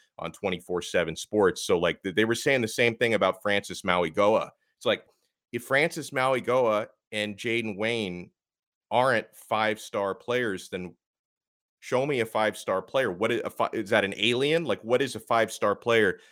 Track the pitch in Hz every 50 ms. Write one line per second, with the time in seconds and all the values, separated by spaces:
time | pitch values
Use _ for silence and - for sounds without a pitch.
0 | _ _ _ - 87 85 82 - - 98 92 87 - - 90 87 - - - 92
1 | 85 80 80 - - - 104 107 101 90 - - - - 98 87 87 85 80 -
2 | - 98 85 107 110 110 117 - - 147 139 131 113 107 - - 120 117 113 -
3 | 123 117 110 98 98 95 - - - 104 101 101 - - 92 - - 95 90 90
4 | 87 82 78 101 101 104 110 95 - - - _ _ _ _ _ - 120 104 -
5 | - _ _ _ _ _ _ _ _ _ - 120 - - 135 139 156 170 - 165
6 | 139 - 139 135 131 135 135 127 - 117 123 131 123 113 107 104 113 - _ _
7 | _ _ - 107 104 104 101 104 - 120 113 117 113 110 98 92 107 113 120 117
8 | 107 92 87 87 87 - _ _ _ _ _ _ _ _ _ _ _ _ 104 120
9 | 127 135 120 110 107 - _ - - - 117 107 110 107 107 107 - - - 104
10 | 101 98 95 - - - 120 127 123 110 95 90 - - - 90 90 90 85 _
11 | _ _ _ _ _ _ _ _ _ _ _ _ _ _ _ _ - - 127 123
12 | 135 147 147 123 110 110 - 110 107 104 101 - - - 95 95 92 - - 135
13 | 131 107 90 85 107 113 120 113 - 101 - - 113 - - 113 104 95 113 107
14 | 98 98 - - 104 120 120 123 139 147 156 170 170 123 101 95 101 110 123 127
15 | 139 127 - 107 - - 120 113 113 107 - - 113 104 98 - - 117 117 113
16 | 107 95 85 - - -